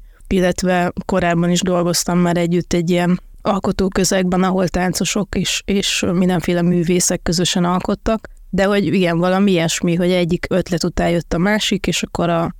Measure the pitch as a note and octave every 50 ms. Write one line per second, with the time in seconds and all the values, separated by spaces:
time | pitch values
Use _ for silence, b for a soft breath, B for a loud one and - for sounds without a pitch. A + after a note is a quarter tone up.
0 | b b b b b - F#3 F#3+ F3+ F3+ F3 - F#3 F3+ F3+ F3+ F3 F3+ - -
1 | - - G3 F#3 F3 E3+ E3+ E3+ F3 F3 F3+ F3 F#3+ F#3 F3+ F3 F3 F3 E3+ -
2 | - - F3 F3 F3 F3 E3+ F3 F3 E3+ F3 F3 E3+ - F3+ F3 E3 E3+ F3+ F3
3 | F3 E3+ F3+ - - - - - - - G3+ F#3+ - G3+ F3+ - F#3+ F#3+ - G3+
4 | F#3 - - F3 F#3 F3+ F#3+ F3+ F#3+ F#3 F#3 F#3+ F#3 D#3+ - F3+ F3+ F#3 E3+ -
5 | F#3+ - - G#3+ F#3+ - - G3+ E3+ - - - - - G3 G3+ F#3 - - -
6 | - G3 F3 F3+ F#3 F3+ F3+ D#3+ - - F3 F3 E3+ F3 F3 F3 E3 E3+ F3+ F3
7 | - - F3+ E3+ - - E3+ F3 F3 - - F#3 F3 F3 F3+ F3+ - - G3+ -
8 | - A#3 A3 G#3+ - - - - - - - F#3 G3 G3+ G#3 G3+ G3 D#3 - G3
9 | F3+ E3 E3+ E3 F3 F#3 F#3 F#3+ G3+ G3+ F#3 E3 E3 D#3 - - - F3 E3+ E3+
10 | F3+ F3 F#3 F3+ F3 D#3+ F3+ - - - F#3 F#3 E3 - F3+ D#3+ - F3 - -
11 | F3 E3+ E3+ E3+ - - - E3 F3+ G#3 G#3+ G#3+ - - G#3+ F3+ - F#3+ E3 -
12 | - - - - E3+ E3+ E3+ E3 E3+ A#3+ -